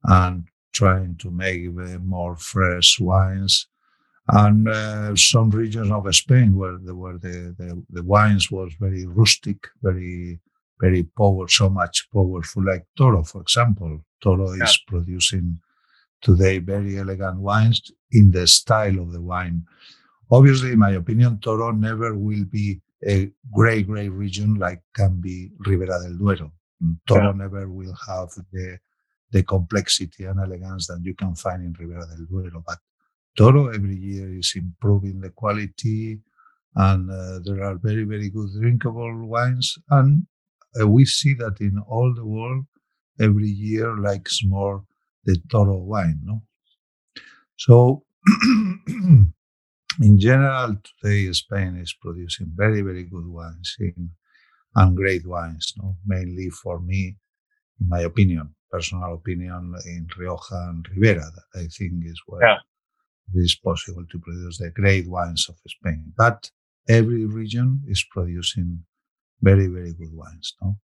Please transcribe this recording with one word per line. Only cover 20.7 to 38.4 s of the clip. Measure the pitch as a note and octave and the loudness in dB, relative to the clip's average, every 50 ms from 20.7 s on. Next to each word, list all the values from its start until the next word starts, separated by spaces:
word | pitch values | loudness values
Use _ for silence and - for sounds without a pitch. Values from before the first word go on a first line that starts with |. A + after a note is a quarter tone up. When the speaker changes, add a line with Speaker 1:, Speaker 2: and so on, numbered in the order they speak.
Speaker 1:
in | A#2+ A2 | 4 4
my | G#2 G2 | 4 4
opinion, | G2 F2+ E2+ - A2 A2+ A#2+ B2 A2+ G#2 | 2 -2 -2 -2 2 2 4 2 2 -2
Toro | - A#2 A2 G#2+ A#2 A#2 | -4 -4 -2 -2 -2 -2
never | A2+ G#2+ G#2+ A2 A2+ A2 A#2 A2+ G#2+ | -2 -2 -2 -2 -2 -4 -4 -4 -4
will | G2 G#2 G#2+ G#2+ G#2 G2 | -4 -4 -4 -2 -4 -4
be | F#2 - G#2+ G2+ G2+ F#2+ F2 _ _ _ _ - | -4 -4 -4 -4 -4 -6 -8 _ _ _ _ -2
a | G2+ G2+ F#2+ F#2+ G2 _ _ _ B2 | 0 0 0 0 -2 _ _ _ -4
great, | G#2 A2 A2+ A#2 A2+ A2 G2 | 2 4 4 4 4 0 -2
great | G2 G#2+ G#2 G#2 G2 | -2 -4 -6 -6 -8
region | F#2+ G2 G2+ G2 F2+ G2+ G#2 G#2 G#2+ | -8 -6 -8 -6 -6 -2 0 0 0
like | G2+ F#2 F2 F2+ F2 _ _ _ | 0 -2 -4 -6 -8 _ _ _
can | - G2+ F#2+ F#2 F2+ | 0 0 0 0 -2
be | E2+ F#2+ F#2 F2+ F#2 G2 - - F#2+ | -6 -8 -10 -10 -14 -16 -18 -8 -2
Ribera | G2 F#2+ F2+ F#2 F#2 F2+ F2 | -2 0 0 0 -4 -6 -6
del | F2+ F2 F2 | -6 -8 -6
Duero. | E2+ G2+ G2+ F#2+ E2+ D#2+ D2+ _ _ _ _ _ _ E2+ E2 E2 E2 _ | -2 0 0 0 -2 -6 -16 _ _ _ _ _ _ -4 -4 -4 -4 _
Toro | - A2+ A2 G2+ G2+ | 2 4 4 4 2
Speaker 2:
Yeah. | G2 | -2
Speaker 1:
never | G2 G2 G2 G2 G2 G2 F#2+ | -4 -8 -10 -10 -10 -12 -12
will | F#2 F#2+ F#2+ F#2 F2+ - - G2+ | -12 -14 -14 -14 -14 -14 -12 -10
have | F#2+ F#2 F#2 E2+ - G2 F2+ F#2 | -10 -10 -10 -12 -16 -20 -18 _
the, | F#2+ F#2 F#2 F#2 F2+ F#2 _ _ _ _ _ _ _ _ _ _ | -10 -10 -10 -10 -12 -18 _ _ _ _ _ _ _ _ _ _
the | - F#2+ | 2 2
complexity | F2+ - G2 F#2+ F2 - G#2 G2+ F2+ - - - F#2 E2 _ - G2 | 2 2 0 -2 0 0 -2 -2 0 0 -4 -4 -4 -8 _ -14 -10
and | F#2+ F#2+ G2 | -6 -4 -4
elegance | G2 F#2+ F#2 F2+ F#2 F#2+ F#2+ F#2 E2+ | -4 -6 -8 -10 -12 -12 -10 -10 -10
that | - F2 F2 F2 | -10 -10 -10 -10
you | F#2+ F2 | -10 -8
can | - G2 F#2 E2+ | -6 -6 -6 -6
find | - - G2 F2+ F2+ | -6 -6 -8 -8 -6
in | F2 E2+ E2+ F2 | -10 -10 -12 -12
Ribera | E2+ E2+ F2 F2 E2+ | -14 -14 -14 -14 -16
del | E2 E2 E2 E2 E2 | -16 -16 -18 -12 -8
Duero. | F#2+ F#2+ F#2 F2 E2+ E2+ E2 | -8 -8 -8 -8 -12 -16 -14
But | - - - _ _ _ _ _ _ _ _ _ _ _ | -14 -16 -16 _ _ _ _ _ _ _ _ _ _ _
Toro | - G#2+ A#2+ C3 D3 C#3+ B2 | 6 6 8 8 6 2 0
every | A2 G#2 G2+ G2 G2 | -4 -6 -6 -6 -6
year | F#2 F#2+ G2 G2 G2 F#2+ F#2 F#2 F#2 | -8 -10 -10 -10 -10 -10 -12 -10 -6
is | E2+ - - | -6 -6 -6
improving | F#2+ F2 F2+ E2+ _ - G2+ G2+ G2 F#2+ G2 F#2 F#2+ | -6 -10 -10 -10 _ 2 2 2 2 2 -4 -8 -10
the | F#2+ F2+ | -14 -14
quality, | _ _ A2 G#2 G#2 G#2+ G#2 G2 - - - A2+ A2 A2 A2 A2+ A2 G#2+ _ _ _ _ _ _ _ _ _ _ _ | _ _ -2 -2 -2 -2 -6 -8 -10 -6 -4 -4 -4 -2 -6 -8 -10 -12 _ _ _ _ _ _ _ _ _ _ _
and, | G2+ F#2+ F#2+ F#2+ F#2 F#2 F#2+ | 2 4 4 4 2 0 -6
uh, | F#2+ F#2+ F#2 F#2 F#2 F2+ F2 | -8 -10 -10 -12 -12 -12 -8
there | G2 G2 F#2+ G2 | -8 -6 -6 -6
are | G2+ F#2+ | -6 -6
very, | F2 F#2 G#2+ G#2+ A2 G#2+ | -4 -4 -4 -4 -4 -4
very | G#2 G#2+ G#2 G#2 G2 | -6 -6 -6 -8 -8
good | G2 A2 | -8 -8